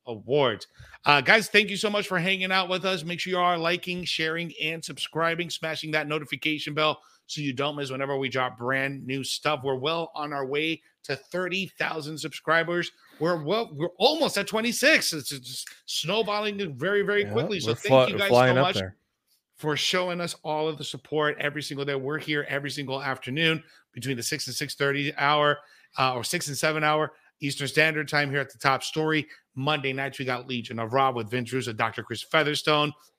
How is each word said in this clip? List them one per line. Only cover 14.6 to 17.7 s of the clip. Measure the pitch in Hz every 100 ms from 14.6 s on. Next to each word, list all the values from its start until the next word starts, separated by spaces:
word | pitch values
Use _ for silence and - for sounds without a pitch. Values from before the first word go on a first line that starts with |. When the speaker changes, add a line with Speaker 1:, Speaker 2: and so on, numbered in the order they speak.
| 233 - 269 311 -
Speaker 1:
It's | 160 127
just | 139 123 131 - - -
snowballing | - 151 208 208 208 214 202 190 131
very, | 170 202
very | 196 202
Speaker 2:
Yeah, | 208
Speaker 1:
quickly. | 214 - 202
So | -